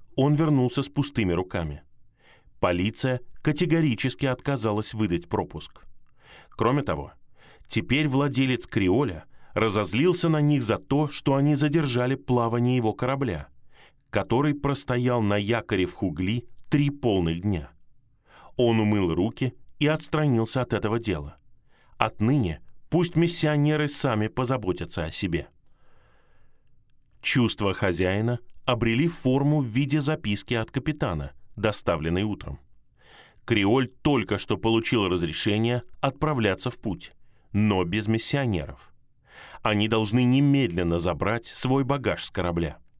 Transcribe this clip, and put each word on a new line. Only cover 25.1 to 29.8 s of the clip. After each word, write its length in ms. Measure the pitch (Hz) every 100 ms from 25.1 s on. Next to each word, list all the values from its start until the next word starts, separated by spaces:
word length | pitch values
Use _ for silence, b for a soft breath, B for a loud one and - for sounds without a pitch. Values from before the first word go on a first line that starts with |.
себе. 380 | - 98 82 - _ - - - - _ _ _ - - - _ - _ - _ -
Чувства 500 | - 135 113 - 101
хозяина 680 | 92 98 85 92 101 110 120 - -
обрели 440 | - 117 117 117 165
форму 520 | 170 127 131 139 151
в 60 | 127
виде 340 | 113